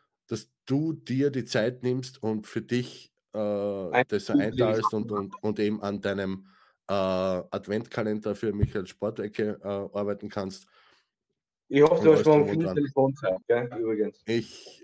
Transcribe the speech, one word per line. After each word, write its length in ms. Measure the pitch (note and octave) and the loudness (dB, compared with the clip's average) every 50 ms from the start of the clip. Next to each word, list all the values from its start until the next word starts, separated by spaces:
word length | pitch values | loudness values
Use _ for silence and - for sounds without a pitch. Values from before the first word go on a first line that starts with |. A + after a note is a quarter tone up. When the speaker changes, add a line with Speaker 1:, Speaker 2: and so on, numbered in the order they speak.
| _ _ _ _ _ | _ _ _ _ _
Speaker 1:
dass 240 | _ A#2 A2 - - _ _ _ | _ -8 -8 -8 -14 _ _ _
du 280 | - C3 C#3+ D#3 E3 D#3 | -2 0 0 0 -2 -4
dir 380 | D#3 - - B2 C3 C#3 C#3+ | -6 -6 -4 0 2 2 2
die 140 | C3 C3 A2+ | 0 -2 -4
Zeit 380 | - - B2 G#2+ B2 B2+ B2+ - | -2 0 0 0 0 -2 -2 -2
nimmst 400 | B2+ B2+ B2+ B2 - - - - | -2 -2 -2 -4 -8 -12 -6 -4
und 240 | A2 A2 G#2+ G#2+ | -2 -2 -2 -6
für 140 | - - A2+ A2 | -6 -8 -8 -4
dich, 500 | - A#2 B2 B2 B2 - - - _ _ _ _ _ - | -2 -2 -2 -2 -4 -10 -18 -20 _ _ _ _ _ -6
äh, 60 | G#2+ G#2+ G#2 G#2 G2+ G2+ G2+ G2 G2 F#2+ E2+ | -4 -4 -2 -2 -2 -2 -2 -4 -4 -6 0
Speaker 2:
Ein 160 | - B2 B2 | 0 0 2
Speaker 1:
das 200 | - G#2+ G2+ - | 2 -2 -4 -2
so 60 | - G#2+ | 2 2
Speaker 2:
Buch 40 | |
Speaker 1:
einteilst 560 | F#2+ G2 A2 A#2+ B2+ A#2 A2 A2 A2 G#2+ - - | 2 2 2 0 2 2 2 2 2 0 0 -2
Speaker 2:
lesen. 0 | |
Speaker 1:
und, 160 | G#2+ G#2 A2 | -2 -2 -2
und, 300 | G#2 G2+ G2 F#2+ - - - | -4 -4 -4 -6 -10 -6 -4
und 160 | G#2+ G#2 A2 | -4 -2 0
eben 220 | G#2 G#2 G#2+ G#2 | 0 0 0 -2
an 200 | G2+ G2+ G#2 G2+ | -4 -4 -4 -2
deinem, 460 | G2+ G2 G2 G2 G2 F#2+ F#2+ F#2+ - - _ _ _ _ _ _ _ - | -2 -2 -2 -2 -2 -4 -6 -8 -10 -18 _ _ _ _ _ _ _ -2
äh, 40 | G2 | 0
Adventkalender 1400 | G2+ F#2+ F#2+ F#2 F#2 F#2 F#2+ F#2 F2+ F2 - - G2 - F#2+ G2+ A2 A#2 - - B2 A2 G#2+ G#2+ G#2+ G#2+ G#2+ G2+ | 0 2 2 2 0 0 0 0 -2 -4 -6 -8 -8 -4 -4 -4 -4 -4 -4 -6 -4 -2 -2 -2 -2 -4 -4 -4
für 180 | - - A2 G2+ | -2 -2 -4 0
Michael 340 | G#2 G#2 - - G#2+ F#2 | 0 0 0 0 -6 -8
Sportecke, 720 | - - _ G2+ G#2+ A2 - G#2 G#2+ - - A2 G#2+ G2+ - - | -8 -8 _ -6 -6 -4 -6 -8 -6 -4 -2 -2 -2 -4 -6 -6
äh, 40 | |
arbeiten 600 | G2+ G2+ G2 G2+ G2 - G2+ G2+ G2+ G2+ G2+ G#2+ G2+ | -6 -4 -4 -6 -6 -6 -4 -4 -4 -4 -6 -8 -8
kannst. 380 | - G#2 G2 G2 F#2 - - _ _ _ _ _ _ _ _ _ _ _ _ _ _ _ _ _ _ _ _ _ | -6 -6 -6 -6 -8 -12 -18 _ _ _ _ _ _ _ _ _ _ _ _ _ _ _ _ _ _ _ _ _
Speaker 2:
Ich 120 | C3 C#3+ | 6 6
hoffe, 220 | D3 D#3+ F3 E3 D#3+ | 6 8 6 6 8
Speaker 1:
Und 60 | D#3+ | 8
Speaker 2:
du 20 | |
hast 140 | D#3 C#3+ D3 | 8 8 8
Speaker 1:
alles 0 | |
Speaker 2:
morgen 200 | D#3 D3+ D3 D3 | 8 8 8 6
Speaker 1:
drum 40 | D3 | 4
und 100 | D#3 D#3+ | 2 0
Speaker 2:
viel 40 | E3+ | 0
Speaker 1:
dran. 100 | F#3+ F3+ | 0 0
Speaker 2:
Telefonzeit, 680 | D3 D3 C3+ - C#3 C3+ C3+ C3+ - - F#2+ F#2 F#2 - | 0 -2 0 2 2 2 2 0 -2 -2 -2 -2 -2 0
gell, 200 | - A#2 A#2+ A#2+ A#2+ B2+ A#2 | 2 2 2 2 -4 -6 -4
übrigens. 460 | A2+ A2 A2 G#2 G#2+ G2+ - _ _ | -2 -2 0 0 0 -2 -4 _ _
Speaker 1:
Ich, 580 | G#2+ A2+ A#2 G#2+ - - - - - - - | -2 -2 -2 -2 -4 -12 -18 -20 -20 -20 -20